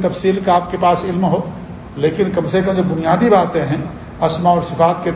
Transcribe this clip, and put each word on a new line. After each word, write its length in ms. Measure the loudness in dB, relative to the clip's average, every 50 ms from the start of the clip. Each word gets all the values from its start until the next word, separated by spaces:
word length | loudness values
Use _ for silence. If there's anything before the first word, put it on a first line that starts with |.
تفصیل 380 | 0 -2 -2 0 0 0 0 0 2
کا 100 | 4 4
آپ 160 | 4 2 0
کے 60 | -4 0
پاس 260 | 2 2 2 2 0
علم 180 | -4 -2 0 0
ہو، 140 | 0 0 0 -2 -6 -10 -12 -14 -14 -16 -16 -16 -14 -8
لیکن 360 | -2 -2 0 0 0 -2 0 0
کم 120 | -2 -2 0
سے 140 | 0 0 0
کم 80 | 2 0
جو 100 | 0 0
بنیادی 460 | 0 -2 -2 0 0 2 2 4 4
باتیں 320 | 4 4 4 2 0 -2
ہیں 200 | -2 -2 -2 -4 -4 -8 -10 -12 -14 -16 -8 -2
اسماء 300 | -2 -2 0 2 2 2
اور 100 | 2 2
صفات 420 | 0 -4 0 2 2 2 2 0 -2
کے 80 | -4 -4